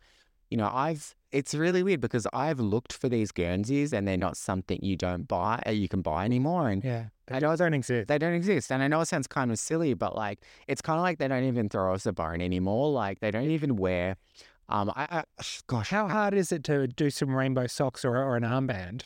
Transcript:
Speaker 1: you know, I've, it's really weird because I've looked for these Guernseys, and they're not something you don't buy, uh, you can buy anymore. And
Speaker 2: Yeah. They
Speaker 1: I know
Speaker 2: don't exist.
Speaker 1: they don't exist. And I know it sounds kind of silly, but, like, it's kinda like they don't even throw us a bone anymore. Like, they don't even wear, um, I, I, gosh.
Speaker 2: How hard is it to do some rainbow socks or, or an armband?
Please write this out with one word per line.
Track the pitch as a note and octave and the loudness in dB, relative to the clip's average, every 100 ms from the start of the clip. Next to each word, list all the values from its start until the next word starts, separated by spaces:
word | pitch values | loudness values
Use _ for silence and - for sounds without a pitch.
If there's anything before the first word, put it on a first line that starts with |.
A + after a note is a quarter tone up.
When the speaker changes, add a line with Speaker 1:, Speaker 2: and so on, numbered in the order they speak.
| _ _ _ _ _ | _ _ _ _ _
Speaker 1:
you | A#2 | -2
know, | G#2 | 0
I've, | B2 D3 D#3 - - _ | 0 0 -2 -8 -18 _
it's | C#3 C3+ D3 | -4 -2 0
really | E3 F3+ | 2 2
weird | F#3 F3 | 2 0
because | A#2 B2 G#2 | 0 -2 -2
I've | B2+ C#3+ C#3+ | -2 0 0
looked | A2 G#2+ - | 2 0 -2
for | - C3 | -4 0
these | A#2+ G#2+ | 0 0
Guernseys, | - E2+ F2+ A2 C#3 D3 | 0 0 0 0 0 0
and | A#2+ G2 | 0 0
they're | F#2 | 0
not | F2+ - | 0 -4
something | - F#2+ - F#2 | -4 -4 -2 -2
you | G2 F#2 | -2 0
don't | F2+ F2 C#2+ | -2 -2 -2
buy, | F#2+ F#2+ A#2 - | 0 0 0 0
uh, | |
you | G#2+ F#2+ | 0 0
can | G2 | 0
buy | E2 D#2 G#2 | 0 0 2
anymore. | B2 C3+ F3+ C#3 | 2 2 2 0
And | G2 | 0
Speaker 2:
Yeah. | C3 A#2 A2+ - - | -2 -4 -6 -14 -8
They | C3 | 0
Speaker 1:
I | |
know | D3+ E3 | 0 2
Speaker 2:
don't | F3 | 2
exist. | D3 A#2 B2 G2 | 2 0 0 2
Speaker 1:
they | D3 | 0
don't | E3 | 2
exist. | E3+ F3+ F3+ - | 0 2 0 0
And | C3 | 0
I | C3+ | 2
know | D3+ | 2
it | E3 | 0
sounds | E3 C3 | -2 -2
kind | - B2+ | -2 0
of | A2 | -2
silly, | - D#3+ E3 | -2 0 0
but, | A2+ G#2 | 0 -2
like, | - G#2 G#2 - - - | -2 -4 -6 -14 -16 -6
it's | C3+ | -4
kinda | - D#3+ | -2 0
like | F3+ D#3+ | 0 0
they | C3+ | 0
don't | C3 C3 | 2 2
even | A#2+ G#2 | 2 0
throw | G#2+ F#2+ | 2 2
us | F#2+ A2+ | 2 0
a | |
bone | F2+ D#2+ E2+ | -2 -2 -2
anymore. | F2+ F#2 F#2 G#2+ D3 | 0 2 2 2 2
Like, | C#3 G2 G2 | 2 0 -2
they | A2 | -2
don't | G#2+ C#3+ | 0 0
even | D#3+ D3 A2+ | 0 0 0
wear, | F#2 F2+ F2+ F#2+ _ - - _ - | 2 2 0 -2 _ -20 -20 _ -4
um, | G#2+ G2+ - | -2 0 -2
I, | D3 E3+ | -4 -4
I, | - - - - - | -6 -10 -12 -12 -4
gosh. | B2 G2+ | -2 0
Speaker 2:
How | G3+ G#3 | 0 0
hard | G#3+ G#3 | 2 2
is | G3 F3 | 2 2
it | E3+ C#3 | -2 0
to | C#3+ C3 | 2 0
do | B2+ D3 | 0 0
some | - C#3+ | 2 0
rainbow | C3 C3+ C3 B2 | 2 2 2 0
socks | - C#3 - | 0 -2 0
or, | C3 A#2+ | 0 0
or | C3+ A#2+ | 2 2
an | |
armband? | A#2 C3 C3 G#2 F2+ A#2 | 2 0 0 -2 -6 -10